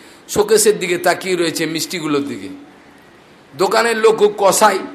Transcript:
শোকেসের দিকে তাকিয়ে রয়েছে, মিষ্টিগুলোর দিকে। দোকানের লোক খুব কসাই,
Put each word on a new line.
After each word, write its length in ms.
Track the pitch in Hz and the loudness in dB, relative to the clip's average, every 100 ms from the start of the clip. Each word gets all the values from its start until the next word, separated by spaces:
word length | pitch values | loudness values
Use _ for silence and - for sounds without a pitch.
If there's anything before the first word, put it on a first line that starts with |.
| - - - | -20 -20 -4
শোকেসের 500 | - 208 214 214 180 | -2 2 2 4 0
দিকে 200 | 180 175 | -2 0
তাকিয়ে 380 | 175 170 185 175 | 0 0 -2 -2
রয়েছে, 300 | 165 143 160 | -2 -2 -4
মিষ্টিগুলোর 560 | 160 151 180 156 143 | -6 -8 -6 -4 -4
দিকে। 260 | 139 113 95 95 - - - - _ - _ - _ 135 | -4 -10 -14 -16 -20 -20 -20 -20 _ -20 _ -20 _ -4
দোকানের 380 | 190 220 233 226 | 0 2 0 2
লোক 200 | 220 220 | 2 4
খুব 180 | 208 208 | 2 2
কসাই, 400 | 196 - 214 190 - | 2 4 2 2 -6